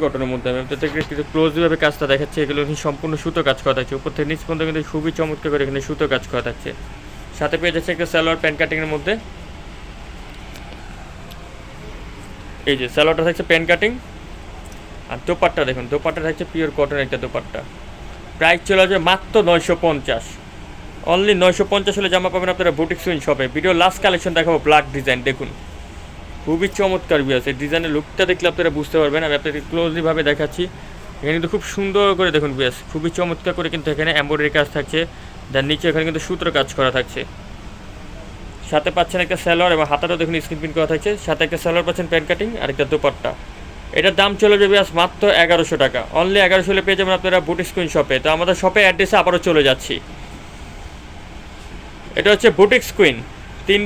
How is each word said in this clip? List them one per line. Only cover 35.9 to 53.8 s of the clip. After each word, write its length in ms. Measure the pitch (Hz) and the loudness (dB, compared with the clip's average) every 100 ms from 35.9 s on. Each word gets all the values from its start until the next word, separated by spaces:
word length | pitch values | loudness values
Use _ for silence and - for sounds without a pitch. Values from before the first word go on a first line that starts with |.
| 151 160 | 2 0
কিন্তু 140 | 160 - | -2 -4
সুতোর 220 | 175 170 151 | -2 0 0
কাজ 100 | 160 - | 0 2
করা 140 | 131 127 | 2 2
থাকছে। 240 | 123 135 123 - - - - - - - - - - - - - - | -2 -6 -10 -12 -14 -14 -14 -14 -14 -14 -14 -14 -14 -14 -14 -12 -2
সাথে 180 | 156 180 170 | 0 2 0
পাচ্ছেন 220 | 170 185 170 | 0 0 0
একটা 120 | 180 180 | 0 2
সালোয়ার 300 | 170 180 160 | 4 6 4
এবং 100 | 147 | 4
হাতাটাও 260 | 147 170 175 | 2 0 0
দেখুন 120 | 165 165 | 0 -2
স্ক্রিন 160 | - 151 | -4 -6
প্রিন্ট 140 | 156 156 | -4 0
করা 120 | 156 | 0
থাকছে। 200 | 160 208 208 - | 0 0 -2 -2
সাথে 160 | 156 160 | 0 0
একটা 120 | 160 | 0
সালোয়ার 220 | 175 170 170 | 0 0 0
পাচ্ছেন 200 | 175 170 | -2 0
প্যান্ট 160 | 165 151 | 0 0
কাটিং 160 | 175 214 233 | -2 -2 -4
আর 80 | 135 | -2
একটা 120 | 135 139 | 0 0
দোপাট্টা। 400 | 151 143 - 120 - - - - - - - | 2 2 0 -6 -6 -10 -14 -14 -14 -6 0
এটার 160 | 185 170 | 2 4
দাম 100 | 202 196 | 2 4
চলে 140 | 214 208 | 6 6
যাবে 140 | 196 202 | 6 6
আজ 60 | 190 170 | 4 2
মাত্র 220 | 175 - 208 165 | 2 4 4 6
এগারোশো 320 | 170 170 160 165 | 6 6 4 2
টাকা, 180 | 131 127 - 156 | 2 0 -2 0
only 200 | 180 196 185 | 4 4 6
এগারোশো 220 | 190 175 | 4 4
হলে 120 | 196 185 | 2 2
পেয়ে 120 | 190 | 2
যাবেন 140 | 190 185 | 2 2
আপনারা 180 | 185 180 156 | 4 2 2
বুটিক 200 | 170 180 - | -2 -2 -2
কুইন 120 | 165 160 | 0 2
শপে। 200 | 139 131 | 2 2
তো 40 | 156 160 | 2 2
আমাদের 200 | 175 175 | 2 2
শপে 200 | 185 208 190 | 4 6 6
অ্যাড্রেসে 300 | 170 190 202 | 6 4 4
আবারও 180 | 175 175 180 | 4 4 4
চলে 140 | 156 135 | 6 6
যাচ্ছি। 280 | 131 - - - - - - - - - - - - - - - - - - - - - - - - | 4 0 -8 -8 -14 -14 -16 -16 -16 -16 -14 -14 -16 -16 -16 -16 -16 -16 -16 -16 -14 -14 -16 -10 0
এটা 100 | 202 | 4
হচ্ছে 160 | 208 233 151 | 6 6 6
বুটিক 240 | 202 254 - - | 6 6 2 4
কুইন, 200 | 170 117 - - - - - | 4 4 -6 -14 -16 -8 0
তিন 140 | 202 | 2